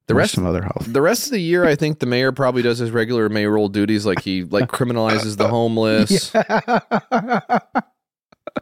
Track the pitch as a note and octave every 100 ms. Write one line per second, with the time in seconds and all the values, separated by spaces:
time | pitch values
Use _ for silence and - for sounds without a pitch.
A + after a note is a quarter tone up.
0 | - A2+ G3+ - F2+ F2 F#2+ - - A#2
1 | D#3 A#3 - A#3 E3 F3 F3 D3 D#3 D3+
2 | B2+ B2 C3 B2+ C3+ B2+ A#2+ A#2 A#2 A#2
3 | A2 A#2+ G#2+ G#2+ G#2 G#2+ G#2 G2+ G#2 G#2+
4 | G#2 F2+ - F#2+ F2 G2+ B2+ - A#2+ A#2+
5 | A2 G#2+ G#2+ G#2 A#2 A#2 A#2 A2+ A2 A2
6 | G#3+ F#3+ - A3+ G#3 G#3+ - A#3 - A3+
7 | - B3 G#3+ A#3 - A#3+ - - - _
8 | _ _ _ _ - -